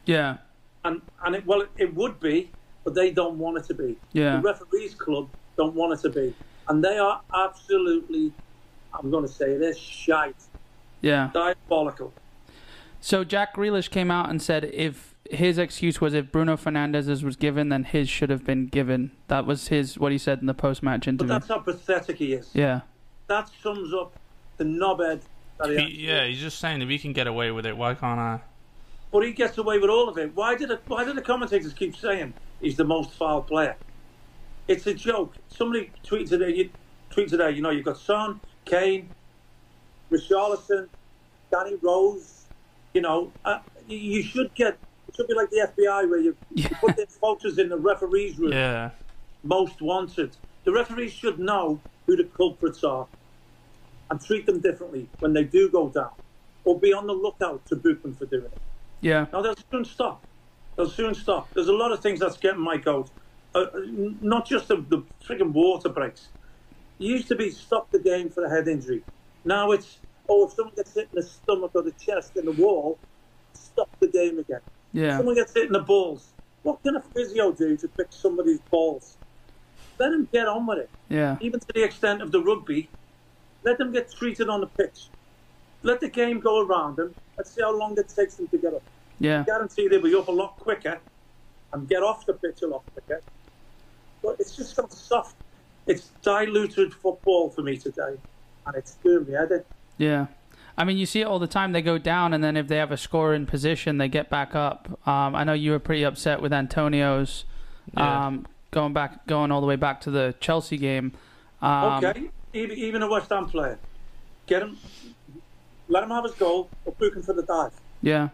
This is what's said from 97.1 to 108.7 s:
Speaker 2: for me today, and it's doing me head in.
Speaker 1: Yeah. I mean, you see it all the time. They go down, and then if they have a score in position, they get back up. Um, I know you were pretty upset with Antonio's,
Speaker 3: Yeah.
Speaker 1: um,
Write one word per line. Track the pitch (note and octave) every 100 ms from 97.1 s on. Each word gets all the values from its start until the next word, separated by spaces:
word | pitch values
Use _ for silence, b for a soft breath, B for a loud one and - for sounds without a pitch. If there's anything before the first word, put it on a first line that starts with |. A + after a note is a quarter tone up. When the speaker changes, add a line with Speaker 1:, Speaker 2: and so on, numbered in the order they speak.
| F3+ G3 F3+ D#3
Speaker 2:
for | -
me | C#3 C3
today, | - - C#3+ C3+ - - - - C#3+
and | C#3
it's | - -
doing | F3+ F3 C#3
me |
head | C#3+ D#3+
in. | F3 - - - -
Speaker 1:
Yeah. | D3+ D3 C#3 - _ B B -
I |
mean, | F3+ F#3+
you | F3+
see | A3
it |
all | G#3+ F#3
the | E3+
time. | G3 F#3+
They | E3+
go | E3 E3
down, | D#3+ F3 F3
and | D#3
then | D3+ D3+
if | C#3+
they | D3+
have | D3+
a | C#3+
score | - E3 D#3
in | D3+ C#3
position, | C#3+ D3+ D#3+ - D3
they | C3+
get | D3+ D3
back | D3 C#3
up. | D#3 C#3+ - - - -
Um, | C#3 C#3
I | -
know | D3
you | D3+ D3+
were | D3+
pretty | - D#3
upset | C#3+ C#3 D#3 C#3
with | C#3+
Antonio's, | C#3 C3 D#3+ D3+ D3 C#3+ C3+ C3+ - - B B B B -
Speaker 3:
Yeah. | C#3+ C#3 C#3
Speaker 1:
um, | C3+ - - -